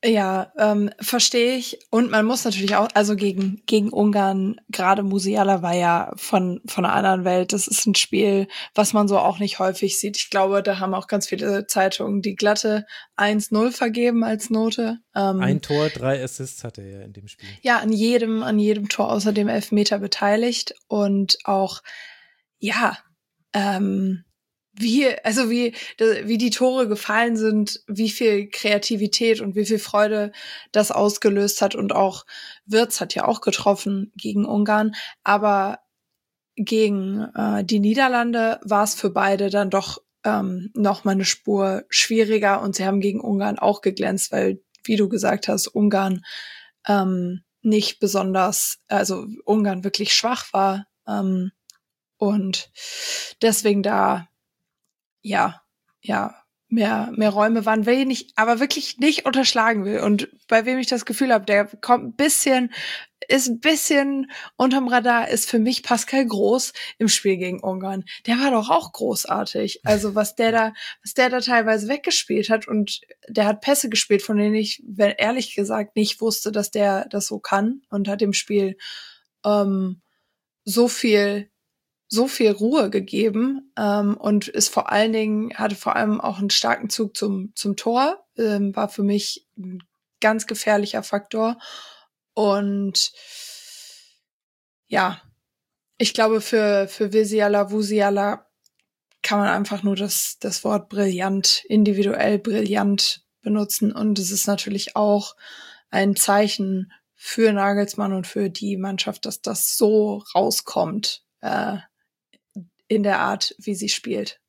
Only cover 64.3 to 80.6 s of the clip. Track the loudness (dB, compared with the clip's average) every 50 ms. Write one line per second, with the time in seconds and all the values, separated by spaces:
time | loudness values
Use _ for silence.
64.3 | -10 -16 -16 -18 _ 0 2 2 2 2 0 2 2 2 2 4 2 2 0 0
65.3 | -2 -2 -2 2 2 2 2 2 0 -2 0 0 0 0 0 0 0 0 0 0
66.3 | 0 0 2 2 2 2 0 -4 -8 -12 -14 -14 -4 _ 2 2 2 2 2 0
67.3 | 0 0 -2 -6 -6 -6 -4 -6 -6 -4 -6 -6 -6 -8 -8 -10 -14 -12 _ -2
68.3 | 0 2 2 2 2 2 2 2 0 0 0 -2 _ -6 -4 -2 -2 -4 -4 -4
69.3 | -2 -4 -4 -4 -4 -4 -4 -4 -6 -6 _ 0 2 2 2 -2 0 0 -2 -2
70.3 | 0 0 0 2 4 2 0 0 -2 -8 -14 -14 -14 _ _ -8 0 2 2 2
71.3 | 2 0 0 2 2 2 4 2 2 0 0 -2 -4 -2 -2 -2 -2 -2 -2 0
72.3 | -2 -2 2 2 0 -2 0 -2 -2 -2 -2 -2 -4 -12 -12 _ -20 _ _ -6
73.3 | -2 0 2 2 0 -2 0 0 0 2 0 -2 -2 -2 0 2 2 0 2 2
74.3 | 0 2 2 2 2 0 0 -2 -6 -10 -12 -16 0 2 2 2 2 2 0 0
75.3 | 0 -2 -4 -4 -2 -4 -2 0 0 -4 -4 -4 _ 0 0 0 0 -2 -2 -2
76.3 | -2 -2 -4 -4 -4 -4 -4 -4 0 0 2 2 2 0 -2 -4 -6 -6 -6 -6
77.3 | -8 -10 -4 -2 0 0 2 0 -2 -4 _ _ -4 -4 -2 -2 0 0 0 0
78.3 | 0 -2 -4 0 0 0 0 0 -4 _ -14 -16 -16 -16 -18 -20 -20 _ _ _
79.3 | _ _ _ 2 2 2 2 2 0 0 -2 -4 -6 -8 _ _ _ _ _ _
80.3 | _ _ _ _ _ _